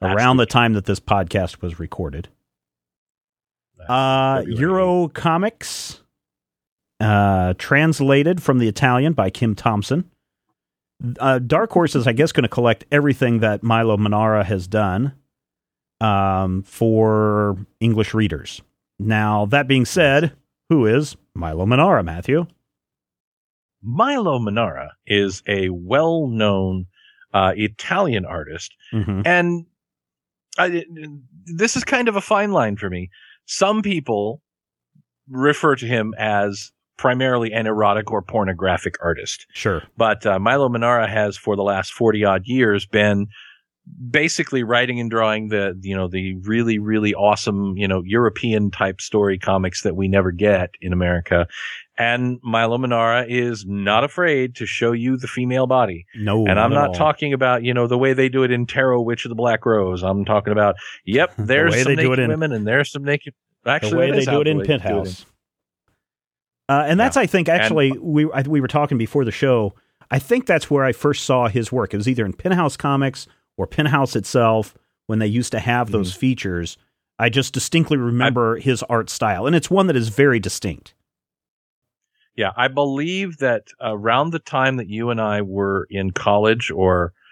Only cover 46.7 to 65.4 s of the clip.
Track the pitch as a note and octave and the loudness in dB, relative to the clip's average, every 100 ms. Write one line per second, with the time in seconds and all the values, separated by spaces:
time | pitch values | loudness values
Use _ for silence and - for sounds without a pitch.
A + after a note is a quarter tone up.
46.7 | G#2+ G#2 A2 G#2 G2 G#2 G2+ A2+ G2+ G2 | -2 0 0 0 2 2 2 0 -2 -2
47.7 | F#2 G2 F#2+ F2+ A2+ A#2 - A#2+ G#2+ G2+ | -2 -2 -2 0 0 0 0 -2 0 -2
48.7 | - G2 F#2+ - G#2+ G2+ F#2 - F#2+ F#2 | -2 -4 -4 -2 0 2 0 0 0 0
49.7 | - G#2 F2 G2 G2 F#2 F2 G#2 F#2+ F2 | -4 -4 -2 0 2 2 2 2 2 0
50.7 | - F2+ F2+ F2 F2 - F2 E2+ - - | -8 -4 0 0 0 0 0 0 -6 -14
51.7 | - - - A#2 B2 B2 B2 A#2 A2+ A2+ | -14 -12 -4 -2 0 -2 -6 -2 0 0
52.7 | A#2+ B2+ A#2 A2+ A#2+ A#2+ B2 A#2+ A2 G2 | 0 0 0 2 0 0 -2 -2 -6 -8
53.7 | G2+ G2 A2 C#3+ - F3 C#3 C3 - A2+ | -4 0 0 0 0 0 0 -2 -6 -8
54.7 | - A#2 A#2+ B2 C3 B2 B2+ B2 B2+ B2+ | -2 0 0 -2 -2 -4 -4 -2 0 2
55.7 | C3 A2 E2 F2 A#2 G#2 A2 G2+ G2 A#2 | 2 0 -4 -14 -6 -2 2 2 4 4
56.7 | C#3+ C#3+ - D3+ - D3 C3 B2+ B2 A#2+ | 2 0 2 0 0 -2 0 2 0 0
57.7 | B2 A#2+ B2 C3+ C3 C3 C3 B2+ B2 A#2+ | 0 2 2 2 2 2 2 2 0 -2
58.7 | C3+ C3 B2 A#2 A#2+ A#2+ A2+ A#2+ A2 A#2+ | 0 2 2 0 -4 -6 -2 0 0 2
59.7 | A2 F#2 F2+ F#2 G2 G2+ G#2 G#2 G#2 G2+ | 2 0 -2 -2 -2 0 0 0 2 2
60.7 | F#2+ - - - B2 F3 - G#2 C#3 E3 | 0 -8 -14 -2 0 0 -2 0 2 2
61.7 | C3+ C3 C#3 C3 C3 B2 D#3 D#3 A2+ G#2 | 2 2 2 2 2 0 0 -2 -2 0
62.7 | G#2+ C#3+ C#3+ C#3+ C#3+ C#3+ - _ _ A#2+ | 0 -2 -4 -4 -4 -6 -20 _ _ -4
63.7 | D#3 - - C3+ C#3 C3 C#3+ D3+ D3+ - | -2 0 0 0 0 0 0 0 0 -2
64.7 | C#3 G#2+ G2+ F#2+ F#2 - _ | -2 -2 -4 -6 -10 -18 _